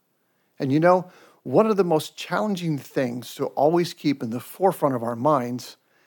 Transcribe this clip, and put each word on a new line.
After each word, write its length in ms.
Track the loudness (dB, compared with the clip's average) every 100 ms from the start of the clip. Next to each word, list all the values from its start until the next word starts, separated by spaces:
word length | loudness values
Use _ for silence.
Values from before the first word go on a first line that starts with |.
| _ _ _ _ _ -8
And 100 | -2
you 120 | 2
know, 280 | 4 4 0 -14 -20 _
one 240 | 0 2 2
of 100 | 2
the 80 | 2
most 320 | 2 -2 -12
challenging 600 | -6 -4 -2 -2 -2 -4
things 560 | -4 -4 -4 -4 -12 -8
to 100 | -6
always 480 | 2 2 2 -2
keep 280 | -2 -4 -2
in 100 | -4
the 100 | -8
forefront 540 | -10 0 0 2 0 0
of 80 |
our 120 | -4 0
minds 600 | 2 2 0 -6 -10 -20 _ _